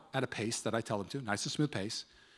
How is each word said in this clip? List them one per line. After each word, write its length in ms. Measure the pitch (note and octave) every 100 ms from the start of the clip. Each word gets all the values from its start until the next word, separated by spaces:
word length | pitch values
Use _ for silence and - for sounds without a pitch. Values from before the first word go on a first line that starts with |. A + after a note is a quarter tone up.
| -
at 120 | C3+ C3
a 20 |
pace 320 | - A2 -
that 160 | A2+ A2+
I 60 |
tell 160 | - G#2
them 100 | F2+
to, 140 | C#3
nice 240 | A#2 G2+ D3+
and 80 |
smooth 180 | - D3
pace, 320 | G#2+ G2+ - - - -